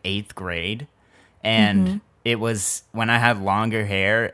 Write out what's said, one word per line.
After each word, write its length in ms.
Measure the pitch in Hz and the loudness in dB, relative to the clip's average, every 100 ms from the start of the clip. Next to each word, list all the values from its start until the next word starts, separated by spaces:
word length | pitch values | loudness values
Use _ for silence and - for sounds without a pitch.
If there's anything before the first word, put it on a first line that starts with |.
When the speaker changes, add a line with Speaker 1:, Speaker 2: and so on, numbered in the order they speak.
Speaker 1:
eighth 320 | 95 101 104 - | -6 -6 -8 -12
grade, 520 | 92 85 90 113 147 _ _ _ _ _ | -8 -6 -6 -8 -10 _ _ _ _ _
and 440 | - 220 104 101 185 | 0 2 4 4 2
Speaker 2:
Mm-hmm. 100 | 202 - _ 120 | -2 -8 _ -4
Speaker 1:
it 140 | 117 | -2
was 440 | 113 110 - - _ | -2 -2 -4 -6 _
when 180 | 113 113 | -4 0
I 80 | 117 | 4
had 220 | 120 107 | 4 2
longer 440 | 98 101 110 110 101 | 2 0 0 -2 -2
hair, 440 | 98 98 113 113 | 0 2 2 0